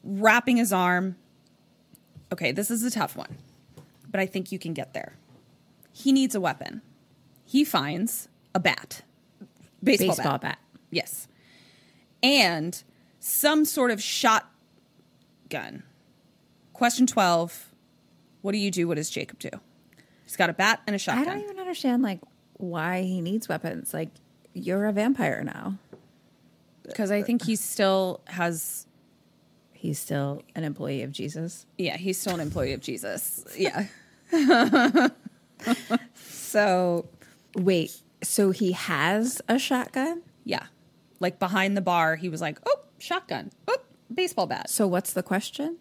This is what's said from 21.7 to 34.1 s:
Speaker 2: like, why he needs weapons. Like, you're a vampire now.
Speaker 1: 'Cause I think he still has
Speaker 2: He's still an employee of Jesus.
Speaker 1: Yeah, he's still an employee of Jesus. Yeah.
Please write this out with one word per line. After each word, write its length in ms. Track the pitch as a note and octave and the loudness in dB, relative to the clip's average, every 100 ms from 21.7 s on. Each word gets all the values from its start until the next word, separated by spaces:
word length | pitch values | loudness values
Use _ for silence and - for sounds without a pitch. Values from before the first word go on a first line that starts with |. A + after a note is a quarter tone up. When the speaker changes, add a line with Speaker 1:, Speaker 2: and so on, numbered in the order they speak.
| F4 C4+ A#3+ | -2 0 2
Speaker 2:
like, 180 | A3+ F#3 - _ _ - | 0 -2 -12 _ _ -10
why 420 | F3+ E3+ D#3+ F#3 | -6 -4 -2 0
he 200 | F#3 F#3 | -2 -2
needs 260 | E3+ G#3+ - | -2 -4 -2
weapons. 460 | D#3 E3 F2 - | -4 -4 -8 -8
Like, 160 | D#3 D#3+ _ _ _ _ | -6 -8 _ _ _ _
you're 320 | F3+ F3 F#3+ | -10 -2 0
a 80 | G#3 | 0
vampire 500 | G3+ A3 C4 E3+ - | 2 2 2 0 -2
now. 360 | D3 - - G3 _ - _ _ _ _ _ _ _ _ - | -6 -8 -8 -10 _ -20 _ _ _ _ _ _ _ _ -14
Speaker 1:
'Cause 160 | - G3+ | -4 0
I 120 | G#3 | 0
think 220 | G3+ A#3+ - | 0 0 0
he 100 | A3 | -2
still 640 | - - G3 F#3+ F#3 - - | -2 0 2 4 0 -4 -10
has 580 | F3 E3+ E3 - - - _ _ _ _ _ _ _ _ | -2 -2 -2 -6 -10 -14 _ _ _ _ _ _ _ _
Speaker 2:
He's 260 | _ E3+ C#3+ | _ -6 -6
still 420 | - D3 C#3 C#3+ - - | -4 -4 -2 -6 -10 -8
an 80 | |
employee 380 | D#3+ C#3+ C#3 C#3 | -6 -6 -6 -6
of 100 | A#2+ | -8
Jesus. 520 | D3 F#3+ D#3 E3 - - - | -8 -10 -8 -10 -12 -20 -6
Speaker 1:
Yeah, 180 | F3 F3 | -4 -4
he's 220 | F#3+ F#3 | -4 -4
still 140 | G#3 | -4
an 60 | F3 | -4
employee 320 | D3+ E3 C3+ | -4 -4 -4
of 60 | C3 | -4
Jesus. 640 | C#3+ B2+ G2+ F#2+ - - - - | -8 -8 -8 -8 -8 -10 -12 -4
Yeah. 300 | F#3 - G3 - _ | -2 -2 -8 -10 _